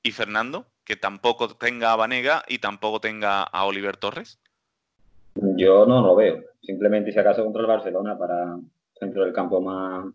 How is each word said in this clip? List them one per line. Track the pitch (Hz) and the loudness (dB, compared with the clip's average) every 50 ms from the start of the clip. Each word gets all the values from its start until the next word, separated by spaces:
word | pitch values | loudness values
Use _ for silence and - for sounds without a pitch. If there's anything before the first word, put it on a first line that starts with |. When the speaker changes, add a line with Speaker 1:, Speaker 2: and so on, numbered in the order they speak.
Speaker 1:
y | - 117 | -8 -8
Fernando, | 104 - 110 104 104 110 113 127 143 - 254 _ _ _ | -6 -6 -6 -4 -4 -4 -4 -4 -8 -12 -14 _ _ _
que | _ - 107 | _ -10 -10
tampoco | - - 98 101 98 - 120 117 - 120 104 110 | -6 -6 -8 -6 -2 -2 -2 0 0 -4 -8 -6
tenga | - 120 120 123 120 117 113 | -4 -4 -4 -4 0 0 0
a | 113 | 2
Banega | 110 110 117 127 127 123 139 156 151 - - | 2 0 -2 -2 -2 0 0 -2 -2 -4 -8
y | 127 | -10
tampoco | 120 - 101 104 - 110 107 107 110 | -6 -6 -6 -6 -4 -6 -4 -4 -4
tenga | - 110 107 110 107 101 98 98 | -6 -6 -8 -4 -4 -2 -2 -2
a | 95 - - 92 98 | -4 -4 -4 -2 -2
Oliver | 98 98 98 98 101 95 - | -2 -2 -4 -6 -6 -6 -6
Torres? | - 101 - 165 233 - - _ _ _ _ _ _ _ _ _ _ _ _ _ _ _ _ - - - - | -8 -8 -8 -8 -16 -16 -20 _ _ _ _ _ _ _ _ _ _ _ _ _ _ _ _ -20 -20 -14 -8
Speaker 2:
Yo | - 101 95 92 90 90 95 95 101 107 | -2 -2 0 2 4 6 8 8 8 8
no | 120 123 127 | 8 6 6
lo | 104 92 90 | 6 6 6
veo. | 104 110 92 80 - - - _ _ | 6 6 4 2 -2 -10 -18 _ _
Simplemente, | - - 95 92 104 104 107 104 101 110 | -12 -10 -6 -2 0 2 2 2 0 0
si | 101 107 | 0 2
acaso, | 98 104 - 110 110 | 4 4 2 2 0
contra | 110 107 110 | -4 -2 -2
el | 113 110 | 0 0
Barcelona | 110 - - 95 87 95 101 104 98 | 0 0 -2 -4 -6 -4 -6 -6 -6
para | 85 90 87 87 87 87 87 87 87 80 - _ _ _ _ _ | -6 -6 -4 -4 -4 -4 -6 -8 -12 -16 -18 _ _ _ _ _
centro | - 104 95 92 98 95 | -10 -10 -6 -2 -2 -2
del | 90 90 | -2 -2
campo | 98 92 90 95 92 | -4 -4 0 0 -2
más, | 92 95 95 95 95 92 92 92 95 95 - | -2 -2 -6 -6 -6 -8 -8 -10 -10 -12 -16